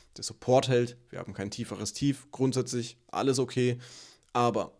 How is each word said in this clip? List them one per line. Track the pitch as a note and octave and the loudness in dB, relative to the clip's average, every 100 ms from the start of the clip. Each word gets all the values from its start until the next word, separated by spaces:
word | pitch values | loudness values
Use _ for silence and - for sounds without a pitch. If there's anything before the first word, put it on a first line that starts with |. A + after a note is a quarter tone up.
| _ - | _ -12
der | - | -12
Support | - - B2+ C3 | -4 4 4 6
hält, | B2 A#2+ - _ | 4 2 -4 _
wir | - | -12
haben | G2 | -10
kein | F#2+ G2 | -8 -8
tieferes | - A2+ G2+ G#2+ | -8 -8 -6 -8
Tief, | - C#3+ C3+ - | -2 0 0 -6
grundsätzlich | - C3 B2+ B2 B2 A#2 - _ | -2 0 0 -2 -4 -6 -12 _
alles | F#2 C3+ C3 | -2 0 0
okay, | B2 B2+ B2 B2 - - - - _ | 0 0 0 0 -8 -20 -20 -20 _
aber | A#2+ A#2+ A2 F2+ - | 0 2 2 -4 -8